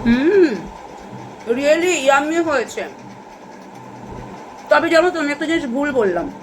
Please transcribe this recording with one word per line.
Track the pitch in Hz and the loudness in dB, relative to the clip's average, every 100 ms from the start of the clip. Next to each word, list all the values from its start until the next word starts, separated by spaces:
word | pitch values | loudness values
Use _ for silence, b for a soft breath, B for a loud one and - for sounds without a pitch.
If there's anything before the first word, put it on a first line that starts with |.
হুম, | 240 247 302 403 330 196 - - - - - - - - - | 4 4 6 6 4 2 -8 -14 -18 -18 -16 -16 -16 -14 -4
really | 247 285 320 359 320 269 | 0 4 4 2 2 4
yummy | 277 302 330 | 4 2 0
হয়েছে। | 320 277 220 - 165 135 - - - - - - - - - - - - - - - - - | 0 0 -2 -6 -10 -12 -18 -18 -20 -20 -20 -20 -20 -18 -18 -16 -14 -14 -14 -16 -16 -18 2
তবে | 294 320 | 2 6
জানো | 320 359 | 4 4
তো, | 339 | 0
আমি | 294 | -4
একটা | 285 311 | -2 -2
জিনিস | 330 | -2
ভুল | 285 240 294 | -2 -2 0
বললাম | 262 202 170 151 - | 2 2 0 -6 -10